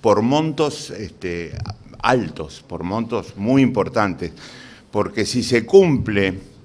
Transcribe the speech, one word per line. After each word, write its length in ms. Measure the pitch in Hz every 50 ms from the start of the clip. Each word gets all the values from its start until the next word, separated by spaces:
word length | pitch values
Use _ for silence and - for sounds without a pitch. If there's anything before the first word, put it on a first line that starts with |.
por 220 | - 113 104 98 110
montos, 680 | 120 139 151 156 160 147 147 156 147 - - - -
este, 600 | - 95 107 87 - - - 92 87 87 85 78 69 71 - - - - - - - -
altos, 640 | - 110 127 127 104 80 78 - 80 73 - - -
por 160 | - 90 82 87
montos 540 | 90 95 113 117 113 123 110 85 - -
muy 260 | 101 101 110 131 135 135
importantes, 680 | 120 95 107 95 87 127 120 107 98 87 - 87 82 78 - - - - - - - - - - _
porque 360 | - 101 101 90 - - 107
si 160 | 101 - 123 110
se 240 | - 123 120 117
cumple 880 | 117 - 196 190 175 147 120 104 113 107 101 98 95 95 95 - - - - -